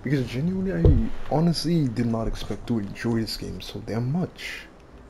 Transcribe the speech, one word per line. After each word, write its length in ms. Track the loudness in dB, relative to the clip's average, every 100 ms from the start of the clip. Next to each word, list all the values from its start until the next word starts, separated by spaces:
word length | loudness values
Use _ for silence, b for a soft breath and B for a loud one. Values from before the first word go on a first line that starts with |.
Because 220 | 0 0 0
genuinely, 440 | -2 -2 -2 -2
I 640 | 4 6 8 4 0 0 4
honestly 540 | 4 2 2 2 2
did 160 | 0 0
not 240 | 0 -2
expect 380 | -4 -6 -8 -2
to 120 | -2
enjoy 400 | -2 -4 -2 0
this 160 | -2 -6
game 240 | -8 -10
so 200 | -10 -12
damn 300 | -6 -4 -2
much. 580 | -2 -2 -6 -12 -12 -14 -20 -20 -20